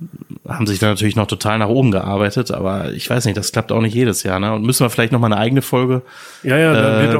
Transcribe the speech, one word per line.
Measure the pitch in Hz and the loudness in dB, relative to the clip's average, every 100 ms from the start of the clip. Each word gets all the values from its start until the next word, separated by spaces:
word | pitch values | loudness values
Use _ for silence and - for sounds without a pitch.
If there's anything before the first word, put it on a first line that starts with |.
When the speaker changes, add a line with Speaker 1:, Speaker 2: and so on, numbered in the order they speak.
| 165 - - - - | -16 -16 -18 -16 -10
Speaker 1:
haben | - 104 | -4 -2
sich | 98 | 0
da | 107 | 0
natürlich | 95 104 110 | 2 0 0
noch | 101 | -2
total | 98 107 110 | -2 -2 0
nach | 104 | 0
oben | 131 131 | 2 2
gearbeitet, | 95 95 101 101 131 120 | 2 0 0 0 0 -4
aber | - 95 98 73 | -4 -4 -4 -6
ich | - - | -6 -4
weiß | 120 113 | -2 0
nicht, | 101 | -2
das | - | -2
klappt | 113 - | -4 0
auch | 107 | 0
nicht | 110 | 0
jedes | 117 123 - | 2 0 0
Jahr, | 95 92 | -2 -2
ne? | 104 | -2
Und | 110 | -2
müssen | 113 - | -2 0
wir | 120 | 0
vielleicht | - 113 | 0 0
noch | 120 | 2
mal | 117 | 2
eine | 104 | 2
eigene | 117 135 | 2 0
Folge, | - 127 127 127 - - - - | 0 0 0 -2 -4 -16 -20 -8
Speaker 2:
Ja, | 131 143 | 0 2
ja, | 160 | 4
da | 123 110 110 | 4 4 4
Speaker 1:
äh, | |
Speaker 2:
wird | |
auch | 117 | 2